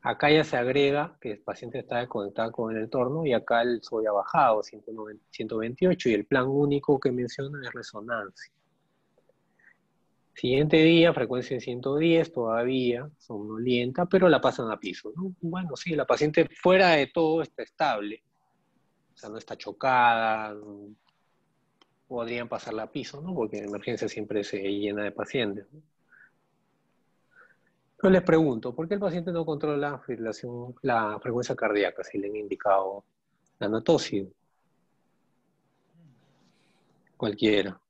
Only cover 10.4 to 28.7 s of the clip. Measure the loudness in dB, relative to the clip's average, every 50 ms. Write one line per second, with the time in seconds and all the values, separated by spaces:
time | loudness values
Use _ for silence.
10.4 | -2 0 2 2 2 4 6 8 8 8 8 8 8 6 6 4 0 -2 -2 -4
11.4 | -4 -4 -6 -6 -6 -6 -8 -4 -4 -2 0 2 2 4 4 4 2 0 -2 -4
12.4 | -2 -2 0 0 0 0 0 0 0 0 0 -2 -4 -12 -16 _ _ _ -12 -10
13.4 | -10 -8 -8 -6 -2 0 0 0 0 -2 -2 -2 -2 2 4 6 6 6 6 6
14.4 | 4 0 -2 0 -4 -6 -6 -6 -8 -10 -10 -10 -12 -14 -10 -8 -10 -10 -10 _
15.4 | -8 -6 -6 -6 -6 -8 -10 -10 -6 -4 -2 -2 0 0 0 2 2 2 4 2
16.4 | 2 2 0 0 4 4 6 8 8 6 6 4 4 0 _ 0 2 2 2 0
17.4 | -2 -4 _ -12 -12 -12 _ _ 0 0 0 -2 -4 -8 -10 -12 _ _ _ _
18.4 | _ _ _ _ _ _ _ _ _ _ _ _ _ _ _ _ -16 -14 -14 -14
19.4 | -12 -14 -14 -12 -12 -14 -12 _ 0 2 4 6 6 6 6 4 2 2 0 0
20.4 | -4 -8 -10 -14 -14 -16 -16 -16 -18 -20 -20 _ _ _ _ _ _ _ _ _
21.4 | _ _ _ _ _ _ _ _ _ _ _ _ _ _ -8 -8 -6 -6 -6 -8
22.4 | -6 -6 -8 -10 -8 -8 -8 -8 -8 -8 _ -10 -10 -10 -12 -12 -10 -8 -4 -4
23.4 | -4 -4 -4 -8 -8 -6 -8 -8 -4 -4 -4 -4 -4 -6 -6 -8 -8 -4 -4 -4
24.4 | -4 -4 -6 -6 -4 -4 -4 -2 -2 -4 -2 -4 -4 -6 -6 -8 -10 -4 -2 -2
25.4 | -2 -2 -4 -8 -12 _ _ -20 _ _ _ _ _ _ _ _ -20 _ _ _
26.4 | _ _ _ _ _ _ _ _ _ _ _ _ _ _ _ _ _ _ _ _
27.4 | -20 _ _ _ _ _ _ _ _ _ _ _ 6 6 6 6 6 6 4 6
28.4 | 6 4 0 -2 -4 -8